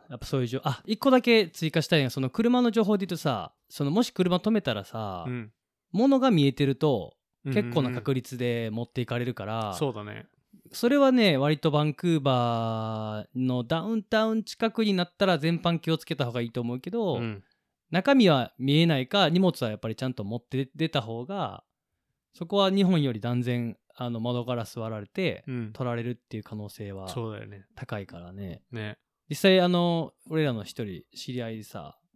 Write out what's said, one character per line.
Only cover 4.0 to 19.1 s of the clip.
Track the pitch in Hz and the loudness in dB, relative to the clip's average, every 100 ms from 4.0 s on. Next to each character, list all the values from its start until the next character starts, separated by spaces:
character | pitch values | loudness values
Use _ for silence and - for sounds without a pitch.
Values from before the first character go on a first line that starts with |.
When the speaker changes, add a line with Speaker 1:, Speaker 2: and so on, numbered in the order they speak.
Speaker 1:
し | 247 | 0
車 | - 180 180 | 2 2 2
止 | 214 | 2
め | 220 | 0
た | - | 0
ら | 101 | -4
さ、 | 95 113 107 90 85 | -4 -8 -6 -6 -6
Speaker 2:
う | |
ん。 | 123 107 _ _ _ _ | -8 -10 _ _ _ _
Speaker 1:
物 | 185 269 269 | 2 4 6
が | 262 | 4
見 | 175 139 | 6 4
え | |
て | 127 | 4
る | 139 135 | 0 2
と、 | 156 117 80 _ _ _ | 2 0 -2 _ _ _
Speaker 2:
う | 139 | -4
ん | |
う | |
ん | 170 | -2
う | |
ん。 | |
Speaker 1:
結 | 120 | 0
構 | 147 | 0
な | 123 | 0
確 | 123 113 | -2 -2
率 | 127 - 123 | -2 -4 -4
で | 123 117 113 | -2 -2 -4
持 | 110 | -6
っ | 120 | -6
て | - | -6
い | 120 | -4
か | 120 | -4
れ | |
る | 120 | -4
か | 113 101 | -6 -6
ら、 | 113 107 | -4 -4
Speaker 2:
そ | 90 143 | -2 -4
う | |
だ | 107 | -4
ね。 | 104 107 - _ _ - - | -10 -12 -16 _ _ -20 -16
Speaker 1:
そ | - 240 | -2 2
れ | 285 | 4
は | 269 | 6
ね、 | 254 208 135 | 6 6 4
割 | 147 156 | 2 2
と | 160 | 2
バ | 147 | 2
ン | 151 | 0
ク | - 175 160 | 0 0 2
ー | |
バ | 135 127 120 117 113 110 110 110 107 107 | 4 2 2 0 -2 -2 -4 -4 -6 -8
ー | - | -8
の | 127 127 127 | -4 0 0
ダ | 120 160 | -2 -2
ウ | 190 226 | -2 -4
ン | |
タ | - 220 220 | 0 0 2
ウ | |
ン | 226 | 0
近 | 208 - 226 | -4 -4 -2
く | 226 | 0
に | 214 | 0
な | 185 | 2
っ | 180 - | -2 0
た | 190 | 2
ら | 160 | 2
全 | 156 170 | 2 0
般 | 170 165 | 0 -2
気 | - | 0
を | 160 | -2
つ | |
け | - | -2
た | 156 123 | -4 -2
方 | |
が | 120 | -2
い | 117 | -4
い | |
と | 123 | -4
思 | 117 | -4
う | 127 | -6
け | 175 | -6
ど、 | 233 202 123 | -4 -2 -2
Speaker 2:
う | |
ん。 | 117 98 _ _ _ _ - | -4 -8 _ _ _ _ -4
Speaker 1:
中 | 170 226 | 0 4
身 | 277 196 | 6 8
は | 139 117 - | 6 2 -4
見 | 135 151 | 2 4
え | 170 | 4
な | 139 | 2
い | |
か、 | 127 | 0